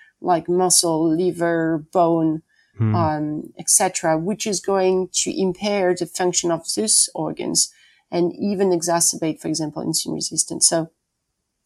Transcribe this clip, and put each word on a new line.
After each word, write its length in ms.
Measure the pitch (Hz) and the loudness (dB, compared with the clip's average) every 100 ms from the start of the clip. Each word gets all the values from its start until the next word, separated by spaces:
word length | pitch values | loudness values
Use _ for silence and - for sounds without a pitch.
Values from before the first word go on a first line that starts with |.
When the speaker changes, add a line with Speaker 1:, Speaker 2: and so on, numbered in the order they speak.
| - _ | -20 _
Speaker 1:
like 280 | 180 170 165 | 0 0 0
muscle, 600 | 180 185 170 170 160 165 | 0 2 2 2 2 2
liver, 800 | 160 185 165 170 170 160 160 151 | 2 0 0 0 2 0 -2 -2
bone, 500 | 190 170 165 160 156 - _ _ - | 2 4 4 2 -2 -8 _ _ -2
Speaker 2:
Hmm. 180 | 110 | 0
Speaker 1:
um, 580 | 107 160 151 151 151 - - | 2 0 0 -4 -6 -10 -12
et 140 | - | 0
cetera, 480 | - 185 - 165 160 | 2 2 0 0 0
which 300 | 170 208 214 | 0 -4 -4
is 100 | 185 | -4
going 480 | - 196 185 185 185 - | 0 2 2 2 0 -4
to 80 | - | -4
impair 640 | - 190 175 208 202 180 | 0 -2 0 -2 0 2
the 120 | 175 165 | 0 -2
function 440 | - 180 175 175 | -2 0 0 0
of 160 | 165 - | -2 -4
those 340 | - 214 - - | -4 2 2 2
organs 560 | - 156 - - 160 - - _ _ - | -2 -6 -4 -4 0 -2 -4 _ _ -6
and 220 | 175 175 | 0 0
even 360 | - 202 196 196 | 0 -2 0 2
exacerbate, 680 | 175 170 170 165 - 160 151 | 2 2 2 2 0 -4 -4
for 60 | 160 | -4
example, 380 | 156 156 160 | -4 -4 -4
insulin 300 | 165 165 - | -4 -2 -2
resistance. 520 | 160 165 160 - - - | -6 -6 -4 -4 2 2
So, 220 | 165 160 _ _ _ _ _ _ _ | 2 -2 _ _ _ _ _ _ _